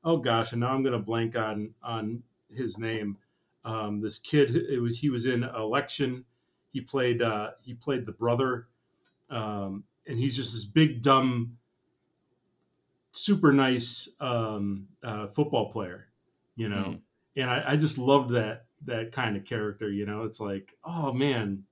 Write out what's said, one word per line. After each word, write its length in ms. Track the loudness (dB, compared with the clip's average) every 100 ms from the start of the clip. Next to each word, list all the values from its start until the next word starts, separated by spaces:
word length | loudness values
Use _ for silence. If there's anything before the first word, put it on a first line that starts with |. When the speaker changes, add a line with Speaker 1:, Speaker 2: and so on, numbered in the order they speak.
Speaker 1:
oh 140 | 2 2
gosh, 340 | 4 2 2
and 100 | 0
now 60 | 0
I'm 160 | 2
gonna 160 | 2 0
blank 360 | 0 0 0 0
on, 380 | -2 -2 -6 -10
on 400 | -8 -4 -4 -6 -12 _ _
his 240 | -6 -6 -4
name. 400 | -4 -4 -4 -8 _ _ _ _
Um, 360 | -8 -6 -4 -4
this 200 | -4 -8
kid, 360 | 0 4 6 4
it 240 | 0 -2
was, 200 | -2 0
he 100 | 0
was 160 | 0 0
in 180 | 0
Election. 800 | -2 -4 0 0 -2 -2 -2 -2 -12 _ _ _ _
He 100 | -10
played, 420 | -4 0 2 2
uh, 260 | 2 0 -4 -10
he 100 | -16
played 320 | -10 -4 -4 -4
the 60 |
brother, 560 | -2 2 2 2 0 -6 _ _ _ _ _ _
um, 520 | -6 -4 -4 -4 -6 -10 _ -6
and 140 | -2
he's 160 | -2 -2
just 180 | -6
this 120 | -8 -2
big, 360 | 4 4 4
dumb, 560 | 4 6 6 0 -2 -6 _ _ _ _ _ _ _ _ _ _ _ _ _ _ _
super 400 | -10 0 6 8
nice, 580 | 8 6 2 -2 -8 -12 _
um, 680 | -2 -2 -2 -2 -4 -4 -10 _
uh, 240 | -8 -6 -6 -2
football 360 | 0 2 0
player, 360 | -4 -6 -10 -18 _ _ _ _ -6
you 140 | -4
know? 60 | -2
Speaker 2:
Mm-hmm. 680 | -4 -8 _ _ _ -4
Speaker 1:
And 80 | -2
I, 140 | -2 2
I 60 | 2
just 220 | 2 0
loved 340 | 4 4 6
that, 340 | 0 0 -6 _ _ -6
that 260 | -6 -4
kind 240 | -2 -2 -2
of 100 | -4
character, 440 | -4 -4 -4 -4
you 140 | -4 -4
know? 180 | -4
It's 160 | -6 -6
like, 360 | -6 -6 -8 _
oh 280 | -10 -4 -2
man 520 | 0 2 2 0 -4 -8